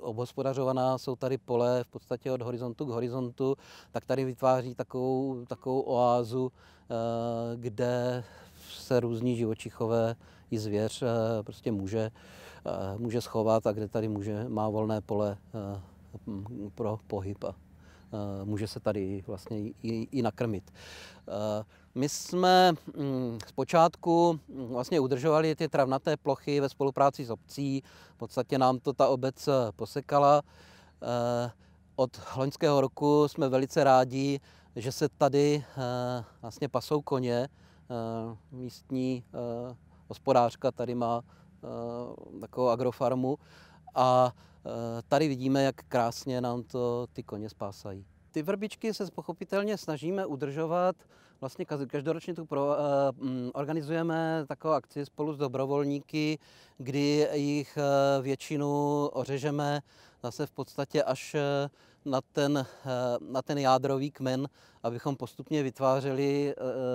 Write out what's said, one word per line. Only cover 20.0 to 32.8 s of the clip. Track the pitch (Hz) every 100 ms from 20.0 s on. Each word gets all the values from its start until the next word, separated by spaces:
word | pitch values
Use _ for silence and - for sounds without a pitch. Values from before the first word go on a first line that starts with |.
| - 135
i |
nakrmit. | 113 - 117 101 -
Eh, | - - - - - - 101 107 107 104 - -
my | 123 147
jsme, | - - 175 185 185 185 160 - 156
mm, | 139 131 123 117 -
zpočátku, | - 127 170 165 - 170 170 170 160 -
mm, | 131 120
vlastně | 123 127 170
udržovali | 131 127 156 151 160
ty | 151 160
travnaté | 165 131 135 - 151
plochy | 147 135 - 143
ve | 139
spolupráci | - 139 139 139 -
s | 120
obcí. | 110 - - 139 135 - - -
V | -
podstatě | 117 - 120 135
nám | 131 127
to | -
ta | 127 135
obec, | 131 131 - -
eh, | 135 113 -
posekala. | 113 143 - 143 143 147 - - - - - _
Eh, | 117 120 120 120 120 - - - _ -
od | 127 - - 131
loňského | 135 - 151 143